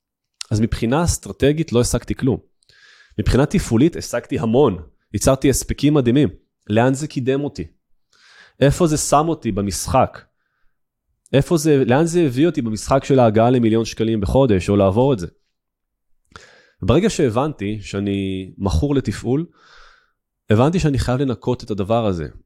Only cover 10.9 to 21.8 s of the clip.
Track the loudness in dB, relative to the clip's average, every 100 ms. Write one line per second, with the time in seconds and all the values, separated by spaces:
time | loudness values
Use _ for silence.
10.9 | _ _ _ -2 0 2 0 2 2 4
11.9 | 2 2 2 0 2 0 0 -4 -6 -2
12.9 | -2 2 4 4 4 2 2 2 0 -2
13.9 | -4 -2 -2 0 2 4 2 2 2 2
14.9 | 2 0 0 -6 _ _ _ _ _ _
15.9 | _ _ _ _ -20 -20 _ _ -8 0
16.9 | 2 2 0 0 0 -2 -4 -6 -8 -8
17.9 | -4 -2 -2 -4 -6 -10 -6 -2 0 0
18.9 | -2 -2 -6 -4 -4 -4 _ _ -20 -20
19.9 | _ _ _ _ _ -2 2 2 2 0
20.9 | -2 -2 -2 -2 -4 -4 -6 -6 -6